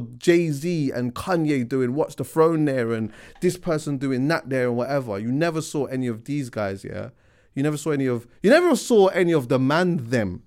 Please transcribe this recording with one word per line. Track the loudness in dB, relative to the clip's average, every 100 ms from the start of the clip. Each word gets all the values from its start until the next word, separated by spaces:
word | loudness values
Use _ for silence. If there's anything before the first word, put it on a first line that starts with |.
| 0 -4
Jay-Z | 2 4 2 -2 -4 -2 -2
and | -2 -4
Kanye | -6 -2 0 2 0 0
doing | -2 -2
Watch | 0 -4 -4
the |
Throne | -6 2 4 4 2
there | 0 0
and | -2 -4 -8 -20 -2
this | -2 -2
person | -2 -2 -2 -4
doing | -2 0 2
that | 0 -2
there | 0 0
and | 0
whatever. | -2 -2 -2 -4
You | -2
never | 0 0 -2
saw | -6 -4 -4
any | -4 -4
of | -4
these | -6 -6 -6
guys, | -4 -6 -6
yeah? | -10 -10 -12 -14 _ _ _
You | -4
never | -2 -2
saw | -4
any | -2 0
of, | -2 -6 _
you | 4
never | 6 6 2
saw | 4 4 6
any | 4 2
of | 2 2
the | 0
man | 2 2 2 0 -2
them. | -2 -2 -6